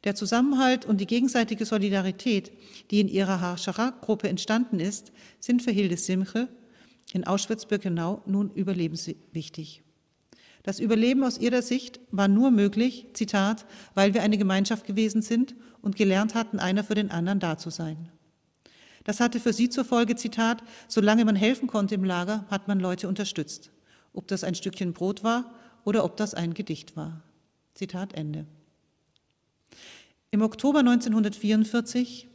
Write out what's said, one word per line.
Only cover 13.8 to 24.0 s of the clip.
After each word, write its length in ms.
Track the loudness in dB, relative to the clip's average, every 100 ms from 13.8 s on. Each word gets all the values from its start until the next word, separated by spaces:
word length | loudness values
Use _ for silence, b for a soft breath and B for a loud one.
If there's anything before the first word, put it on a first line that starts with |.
| B
"weil 220 | 2 4 4
wir 80 |
eine 160 | 2 2
Gemeinschaft 480 | 2 2 2 -2 -4
gewesen 340 | 0 0 0
sind 340 | 0 0 0 -4 B B
und 120 | -6 2
gelernt 380 | 2 4 2
hatten, 240 | -2 -4 -2
einer 260 | 0 0
für 120 | 0 -2
den 160 | 0
anderen 280 | -2 -2 -2
da 180 | -2 -4
zu 120 | -8
sein." 400 | -8 -8 -8 -14 _ _ _ _ _ b b b b
Das 160 | -8 0
hatte 200 | 0 2
für 140 | 0
sie 160 | 2 0
zur 160 | 0 0
Folge, 300 | 2 2 0
Zitat, 480 | -4 0 0 0 B B B
"solange 360 | 2 4 4
man 120 | 4 4
helfen 320 | 2 2 0
konnte 260 | 0 0
im 100 | 0
Lager, 420 | 0 -2 -2 -4 -4
hat 180 | -6 -2
man 120 | 0
Leute 280 | 0 -2 -4
unterstützt, 600 | -4 -4 -4 -6 -8 -14 _ b b